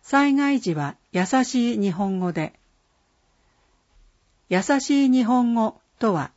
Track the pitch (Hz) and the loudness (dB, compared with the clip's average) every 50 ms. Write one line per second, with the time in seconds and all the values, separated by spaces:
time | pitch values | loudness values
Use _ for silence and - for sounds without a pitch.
0 | _ - - 277 285 285 269 277 285 277 277 254 - 185 165 151 143 143 - _ | _ 0 0 2 2 4 2 2 2 0 0 0 -2 -2 -4 -4 -4 -8 -10 _
1 | _ _ - 180 185 185 - 262 254 - - 247 233 240 233 214 202 196 165 175 | _ _ -4 -2 -2 0 0 0 0 0 0 -2 0 0 -2 -2 -2 -2 -2 -2
2 | 202 196 190 185 180 180 165 165 156 156 _ _ _ _ _ _ _ _ _ _ | -4 -4 -2 -4 -4 -4 -4 -6 -6 -8 _ _ _ _ _ _ _ _ _ _
3 | _ _ _ _ _ _ _ _ _ _ _ _ _ _ _ _ _ _ _ - | _ _ _ _ _ _ _ _ _ _ _ _ _ _ _ _ _ _ _ -20
4 | _ _ _ _ _ _ _ _ _ _ 180 185 - - 285 277 269 - 285 277 | _ _ _ _ _ _ _ _ _ _ -2 -2 0 2 0 0 2 0 2 2
5 | 277 262 254 254 240 220 254 247 247 233 233 233 220 220 - _ _ _ _ _ | 4 4 4 2 2 2 2 2 2 0 0 0 -2 -2 -4 _ _ _ _ _
6 | - 220 190 156 131 - _ | -2 0 0 0 -4 -6 _